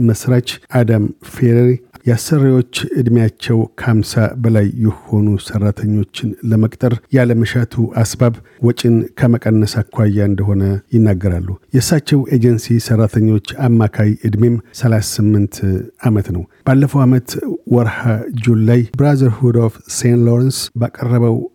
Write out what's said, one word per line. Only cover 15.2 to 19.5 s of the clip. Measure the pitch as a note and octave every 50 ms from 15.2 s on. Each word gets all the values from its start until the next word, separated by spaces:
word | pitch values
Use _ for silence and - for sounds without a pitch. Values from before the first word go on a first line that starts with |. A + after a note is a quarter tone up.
| G#2 G#2+ G#2+ G#2 G2+ G2 - - - G2 F#2+ F#2 - - _ _ -
ዓመት | B2 A2 G#2 F#2+ -
ነው። | F2 F2 F2+ - _ _ _
ባለፈው | - C3 C3+ C#3+ C3+ - C#3+ C3+
ዓመት | B2 C3 B2+ - - - - - C4+ - - - -
ወርሃ | A#2+ A#2+ A#2 A2 - - - A#2+ A2 A2 A#2+ - G3+
ጁን | A#2+ A2 A#2+ A#2 A2 A2
ላይ | A2 A#2+ B2 A#2+ - -
Brotherhood | B2 C#3 D3 D3 C3+ C3 B2+ A2 - C3 A#2+